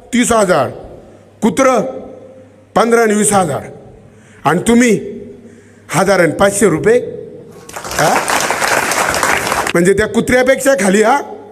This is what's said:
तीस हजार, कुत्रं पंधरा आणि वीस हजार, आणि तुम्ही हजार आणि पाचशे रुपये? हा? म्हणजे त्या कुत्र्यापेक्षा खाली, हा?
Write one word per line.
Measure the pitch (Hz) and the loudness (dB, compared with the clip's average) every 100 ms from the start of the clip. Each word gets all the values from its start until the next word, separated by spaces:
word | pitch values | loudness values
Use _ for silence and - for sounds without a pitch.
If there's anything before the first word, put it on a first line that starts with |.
| - | -6
तीस | 233 247 | -2 0
हजार, | 226 190 156 127 - - - - - - - | 2 2 2 0 -6 -18 -20 -20 -20 -20 -4
कुत्रं | 226 - 262 240 - - - - - - - - _ 185 | -2 2 2 2 -2 -8 -14 -18 -20 -20 -20 -20 _ -2
पंधरा | 233 233 | 2 2
आणि | 220 | 2
वीस | 208 208 | 2 0
हजार, | 202 175 - - - - - - - - - 143 | 0 0 -4 -10 -18 -20 -20 -20 -20 -20 -6 -2
आणि | 165 - | 0 2
तुम्ही | 233 240 180 - - - - - - - - - | 4 4 2 -2 -12 -16 -20 -20 -20 -20 -20 -6
हजार | 147 190 190 | -2 2 2
आणि | 165 | 2
पाचशे | 131 196 196 202 | 2 0 2 2
रुपये? | 156 190 240 - - - - - - - - | 2 2 2 0 -12 -14 -18 -20 -20 -18 -14
हा? | - - 156 - - - - - - - - - - - - - - - - | -10 -2 0 0 -2 -2 -2 -4 -2 -2 -2 -2 -2 -2 -2 -2 -2 -4 -2
म्हणजे | 170 180 | 0 2
त्या | 196 214 | 2 0
कुत्र्यापेक्षा | 220 - 247 254 269 269 | -2 0 2 2 2 2
खाली, | 269 196 202 | 0 2 2
हा? | 214 277 - - - | 4 2 -2 -14 -18